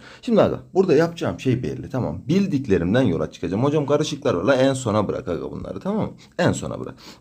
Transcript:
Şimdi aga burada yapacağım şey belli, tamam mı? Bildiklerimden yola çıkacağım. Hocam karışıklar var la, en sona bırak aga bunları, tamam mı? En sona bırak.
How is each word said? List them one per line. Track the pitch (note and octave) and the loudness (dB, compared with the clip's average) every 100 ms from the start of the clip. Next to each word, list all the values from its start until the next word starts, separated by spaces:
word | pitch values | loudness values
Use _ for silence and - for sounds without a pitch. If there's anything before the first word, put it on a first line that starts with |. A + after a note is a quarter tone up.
| - - | -16 -12
Şimdi | - G#3+ | 0 4
aga | G#2+ - - | 4 2 -2
burada | F3 F#3+ | 0 4
yapacağım | C#3+ E3 - C3+ F2 | 4 2 -2 -6 -4
şey | C3 A#2+ | -2 0
belli, | D2+ C2 D#2+ | -2 -6 -8
tamam | C3 F2 | -4 -4
mı? | E2+ - | -4 0
Bildiklerimden | F#3 F#3+ C#3+ C3+ F#2 E2+ A#2 | 0 2 0 2 2 4 2
yola | B2+ D#2+ D#2 | 2 0 -2
çıkacağım. | - F2 F#2+ | -6 -4 0
Hocam | C#3 D#3 C3+ | 0 0 2
karışıklar | D3 D#3 D3 C3 | 0 0 -2 0
var | F2+ | 0
la, | G2 | 2
en | C3 C3+ | 4 4
sona | B2+ A#2+ G#2 F#2 | 2 0 0 0
bırak | C#2+ - | -2 -4
aga | D#2+ C2+ | -6 -6
bunları, | D2+ - - | -8 -10 -8
tamam | F#3 G#3+ A#2 | -4 -4 -4
mı? | - - - | -8 -12 -2
En | E3 | 0
sona | F#3 C#2 A1 | 0 -4 -8
bırak. | - - - - | -10 -14 -20 -2